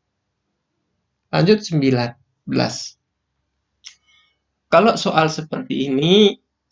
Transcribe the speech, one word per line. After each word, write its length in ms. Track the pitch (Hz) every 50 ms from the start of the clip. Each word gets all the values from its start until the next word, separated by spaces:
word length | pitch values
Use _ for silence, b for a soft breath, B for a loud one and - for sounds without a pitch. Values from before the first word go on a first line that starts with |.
| _ _ _ _ _ _ _ _ _ _ _ _ _ _ _ _ _ _ _ _ _ _ _ _ _ _ -
Lanjut 260 | 156 156 185 214 214
sembilan 540 | - - 160 151 135 135 127 120 120 120 - _ _ _ _ _ _ -
belas. 480 | 131 127 120 113 - - - - - _ _ _ _ _ _ _ _ _ _ _ _ _ _ _ _ _ _ B B B B B B B B B B B _ _ _ _ _ _
Kalau 260 | - 165 202 226 220
soal 320 | 226 - 196 - 160 160 156
seperti 640 | 151 - 156 - - - 131 - 135 131 135 139
ini, 420 | 131 135 151 170 185 208 214 196 - - _ _ _ _ _ _